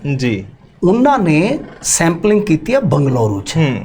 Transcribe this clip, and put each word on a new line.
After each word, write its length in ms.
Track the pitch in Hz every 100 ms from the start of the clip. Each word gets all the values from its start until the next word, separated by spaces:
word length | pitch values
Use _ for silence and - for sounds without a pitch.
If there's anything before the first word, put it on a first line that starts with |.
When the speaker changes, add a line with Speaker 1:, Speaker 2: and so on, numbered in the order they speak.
| 143 131
Speaker 1:
ਜੀ। 280 | 127 98 98 - - _
Speaker 2:
ਉਹਨਾਂ 340 | 175 226 285 262
ਨੇ 400 | 175 151 208 302 - -
ਸੈਂਪਲਿੰਗ 600 | - - 165 175 208 208
ਕੀਤੀ 320 | 202 156 -
ਆ 60 | 269
ਬੰਗਲੌਰੂ 600 | 220 147 135 127 110 98
'ਚ। 160 | - 160
Speaker 1:
ਹੂੰ। 200 | 147 107